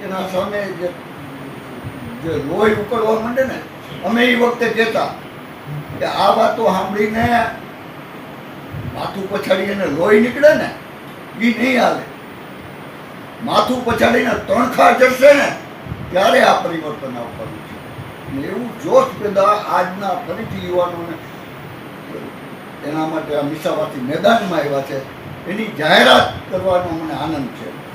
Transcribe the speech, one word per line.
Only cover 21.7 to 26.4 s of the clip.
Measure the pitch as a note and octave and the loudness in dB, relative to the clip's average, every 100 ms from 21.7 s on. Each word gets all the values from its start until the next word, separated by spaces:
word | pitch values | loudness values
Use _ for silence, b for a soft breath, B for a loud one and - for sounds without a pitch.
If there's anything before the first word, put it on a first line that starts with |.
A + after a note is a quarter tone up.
| - - - - - - - - - - - D3 | -14 -14 -14 -12 -12 -12 -14 -14 -14 -14 -10 -6
એના | D#3 D#3+ | -2 -2
માટે | D#3 D3+ D3 | -2 -2 -2
આ | |
મીસાવાથી | C#3+ D#3 F3 D3+ D3+ C#3+ | 0 -2 -2 0 -2 -4
મેદાનમાં | B2+ D#3+ - A3+ G3 D#3+ | -4 2 4 4 2 -2
આવ્યા | C#3+ C#3 | 0 -2
છે, | C3+ C3+ - - - - - | -2 -6 -8 -14 -14 -12 -8
એની | G#3 A3 C#3 | -6 -6 -2
જાહેરાત | D#3 G3+ B3 - - - | 4 8 8 8 4 -2